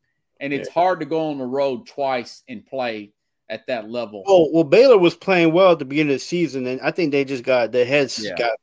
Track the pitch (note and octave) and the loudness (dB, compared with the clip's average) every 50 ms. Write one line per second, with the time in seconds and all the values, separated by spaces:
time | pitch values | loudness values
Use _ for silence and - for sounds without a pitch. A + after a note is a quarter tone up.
0 | _ _ _ _ _ _ _ - C#3 C#3 C#3+ C#3 - - - E3 F3 F#3 F#3 E3+ | _ _ _ _ _ _ _ -14 -10 -8 -8 -8 -8 -6 -2 0 0 0 0 -2
1 | D#3+ C#3+ D#3+ D#3+ D#3+ D#3 D3 C#3 C3 B2 B2+ C#3 C#3+ C#3 C3 A#2 - - - - | -6 -6 -4 -4 -4 -4 -6 -8 -8 -6 -4 -2 -2 -2 -4 -6 -10 -14 -10 -6
2 | C#3 C3+ C3 B2 A#2 - - - _ - C3 G#2 - - - C3+ B2+ A#2+ A2+ G#2+ | -4 -4 -4 -4 -6 -10 -16 -20 _ -18 -18 -18 -16 -12 -8 -6 -6 -6 -6 -10
3 | G#2 G2+ _ _ _ _ _ _ _ - A2 A2 _ - C3 A#2 G#2 G#2+ A#2 A#2+ | -12 -16 _ _ _ _ _ _ _ -14 -14 -12 _ -8 -8 -8 -8 -8 -10 -10
4 | A#2 G#2+ G#2 G2+ F#2+ G3 G3 F3+ D#3+ C#3+ D#3 E3 E3 C#3 D3 G3+ B3+ C#4 B3 G3+ | -10 -10 -10 -8 0 4 4 4 4 4 2 0 2 4 6 6 8 8 8 6
5 | F3 E3+ - - - - F#3+ F3+ E3 E3 D#3 F3 G3 F#3 E3+ D#3+ D3 C3 C#3 D3+ | 6 2 0 -2 -4 -2 0 2 2 4 4 4 6 4 4 2 0 -6 -4 -2
6 | D#3 D3 C#3 B2+ - - - F3 E3+ C#3 B2+ C3+ B2+ B2 B2+ C3 A#2+ D3+ E3 - | 0 0 0 -2 -4 -4 -4 -2 -2 -2 -4 -6 -6 -6 -6 -6 -6 -6 -4 -2
7 | F3 D3 C#3 C#3+ C3+ C3 C#3 B2+ A2+ C3 B2+ B2 A#2+ A2 A2 B2 B2 A2+ C#3 D3 | -2 -2 0 -2 -2 -2 -4 -6 -2 0 0 0 0 0 0 0 0 2 2 0
8 | C#3 B2 - A#2 A2 G2+ F2+ - A#2+ A#2 A2 - | 0 0 -4 -8 -8 -8 -6 -4 -4 -4 -4 -6